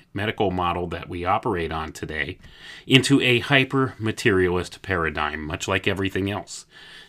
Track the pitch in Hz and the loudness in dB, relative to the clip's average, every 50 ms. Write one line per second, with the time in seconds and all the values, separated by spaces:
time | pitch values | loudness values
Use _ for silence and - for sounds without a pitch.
0 | - _ - 101 101 110 - - 110 95 92 92 87 87 85 87 90 85 85 85 | -12 _ -6 -4 -4 -2 0 0 0 0 2 0 0 0 0 -2 -4 -6 -6 -8
1 | 90 - 90 87 87 90 98 113 - 123 98 87 82 78 80 80 78 78 - - | -10 -8 -8 -4 -2 0 0 0 0 0 -2 -2 -2 -4 -4 -6 -6 -8 -10 -10
2 | - 76 76 78 71 73 95 - - - - - - - - - - - 127 135 | -10 -8 -6 -4 -6 -6 -6 -12 -16 -20 -20 -20 -20 -20 -20 -12 0 4 4 6
3 | 127 - 139 135 - 123 123 117 - - 143 135 131 131 - 135 131 123 - - | 6 6 4 4 6 4 4 2 2 2 2 2 2 2 0 0 0 -2 -2 -4
4 | 107 110 107 - - 120 98 92 90 87 87 90 85 - - - - - 95 87 | -4 -4 -2 0 2 4 4 6 4 4 2 0 -2 -4 -10 -10 -4 -2 -2 0
5 | 80 80 76 78 76 73 76 78 78 76 82 - - - 95 95 - 104 95 90 | 0 0 0 -2 -2 -2 -4 -4 -6 -6 -6 -6 -2 0 0 0 2 0 0 0
6 | 98 95 - 98 98 98 104 92 - - - - - _ - - - - - - | -2 -2 -2 0 -2 -2 -2 -4 -6 -10 -14 -16 -16 _ -20 -20 -20 -20 -20 -20
7 | - | -20